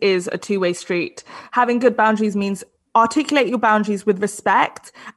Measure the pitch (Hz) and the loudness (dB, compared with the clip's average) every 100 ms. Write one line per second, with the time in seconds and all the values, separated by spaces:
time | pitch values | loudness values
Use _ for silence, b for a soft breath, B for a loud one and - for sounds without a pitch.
0 | 202 185 180 185 - 202 180 175 - 180 | 0 0 -2 -8 -4 -2 -2 -4 -4 -4
1 | 165 - B B B - 240 240 240 214 | -4 -10 B B B -2 0 2 2 4
2 | 214 214 214 202 196 196 - _ _ - | 2 2 0 0 -2 -6 -10 _ _ 0
3 | 226 294 294 294 226 240 226 214 208 202 | 2 0 0 0 0 0 2 2 2 -2
4 | 214 185 202 - - 208 151 - - B | -2 -2 -4 -4 0 2 2 -4 -20 B
5 | B | B